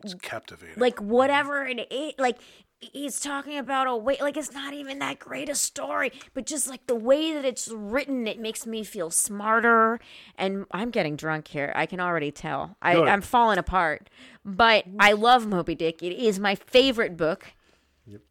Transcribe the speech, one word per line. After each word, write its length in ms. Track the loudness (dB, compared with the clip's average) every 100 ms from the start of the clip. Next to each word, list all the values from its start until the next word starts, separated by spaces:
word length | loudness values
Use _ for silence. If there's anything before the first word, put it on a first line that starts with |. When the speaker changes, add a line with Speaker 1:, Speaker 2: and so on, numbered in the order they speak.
Speaker 1:
It's 100 | -12 -14
captivating. 640 | -10 -12 -12 -20 -16 0
Speaker 2:
like, 180 | 0 0
whatever 680 | 0 4 4 2 0 -4 -4
it 220 | -8 -6
is, 220 | -6 -6 0
like, 200 | 0 0 -12 -20 _ _ -18
he's 260 | -10 -8 -6
talking 380 | -6 -8 -8 -8
about 300 | -4 -2 0
a 80 | 0
way, 220 | -2 -2
like, 160 | -2 -4
it's 140 | -8
not 200 | -10 -10
even 260 | -10 -12 -8
that 200 | -8 -8
great 300 | -12 -10 -6
a 60 | -4
story, 560 | -4 -6 -6 -4 -4 -6 -12
but 120 | -10 -6
just, 220 | -4 -6
like, 180 | -6 -4
the 80 | -2
way 380 | 4 2 2
that 120 | -2 -4
it's 220 | -4 -10
written, 580 | -10 -4 -4 -2 -4 -4
it 120 | -6
makes 260 | -8 -8 -8
me 180 | -8
feel 260 | -8 -8 -2
smarter. 920 | -2 -2 -4 2 2 6 6 4 2 -8 -20 -20 -6
And 280 | -4 -4 -6
I'm 180 | -6 -4
getting 240 | -2 -2 -2
drunk 320 | -4 -4 -6
here. 220 | -6 -4 -2
I 100 | -2
can 140 | 0
already 320 | 0 0 -2
tell. 460 | -6 -6 -6 -6 -2
I, 140 | 4 6
Speaker 3:
Good. 120 | 6
Speaker 2:
I'm 140 | 4
falling 360 | 4 4 4 2
apart. 520 | 0 0 0 -2 -10 _ -20 -18
But 420 | -10 2 6 6 2 4
I 140 | 4
love 340 | 6 6 6 4
Moby 280 | -2 -2 -2
Dick. 260 | -2 -2
It 100 | -8
is 260 | 0 0 2
my 160 | -2 -2
favorite 640 | 4 4 6 2 -4 0
book. 360 | -2 -2 -10 _ _ _ _ _ -20
Speaker 3:
Yep. 140 | -20 _